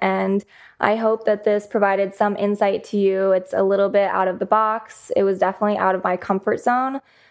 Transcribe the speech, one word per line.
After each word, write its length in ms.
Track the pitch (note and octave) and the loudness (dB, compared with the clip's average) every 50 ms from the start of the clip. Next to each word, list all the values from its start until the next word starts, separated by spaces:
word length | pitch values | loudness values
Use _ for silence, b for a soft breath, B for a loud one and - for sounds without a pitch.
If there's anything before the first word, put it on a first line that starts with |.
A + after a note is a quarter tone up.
and 420 | - F#3+ F#3+ F#3+ F#3+ F#3+ G3 G3+ - B B B B B B B | -2 -2 0 0 0 0 -2 -2 -4 B B B B B B B
I 160 | - G3+ G#3+ | 0 0 0
hope 300 | A3+ A3+ A3 A3 A3 A3 | 2 0 0 0 0 0
that 180 | A3 G#3 G#3 - | -2 -2 0 0
this 240 | G#3+ G#3 G#3 G#3 - | 0 0 0 -2 -4
provided 480 | - G#3+ G3+ G3 G3 G3 G3 F#3+ G3 | -2 0 2 2 2 0 -2 -4 -2
some 200 | - G#3+ G#3 G3+ | -2 -2 -2 0
insight 480 | - G3+ G3+ G#3 G#3 G#3+ G3+ G3 G3 - | -2 -2 -2 0 0 0 0 0 -2 -6
to 120 | - - G3+ | -4 -2 0
you. 340 | G3 G3 F#3+ F#3+ F#3+ G3 | 2 2 2 2 2 2
It's 220 | F#3+ F#3 F#3 - - | 2 2 0 -2 -2
a 80 | F#3+ | 0
little 280 | G3 G3 G3 G3 G3 G3 | 2 2 2 2 2 2
bit 200 | F#3+ G3+ G3 F#3 | 2 2 2 2
out 180 | F#3 F#3+ F#3+ F#3 | 0 0 0 0
of 120 | F#3 - | -2 -4
the 80 | F#3+ G3 | 0 2
box. 640 | G#3+ A3 A3 G#3+ A3 A#3 - - - - - - - | 2 2 2 2 -2 -4 -8 -12 -18 -18 -12 -4 0
It 60 | - | 0
was 160 | G3 G3 F#3+ F#3 | 2 2 2 2
definitely 400 | F3+ F#3 F#3+ - G#3+ G#3 G#3 - | 0 0 0 0 -2 -2 0 2
out 160 | F#3+ F#3+ F#3+ | 2 0 0
of 100 | F#3 - | 0 0
my 140 | F#3 F3+ F3+ | -2 -2 -2
comfort 420 | - - G3 G3 - G#3+ A3+ - | -2 -2 -2 0 0 -2 -2 0
zone, 400 | - B3 B3 B3+ C4 C4 C4+ C#4 b b b b b b | 0 0 0 0 -2 -4 -6 -8 b b b b b b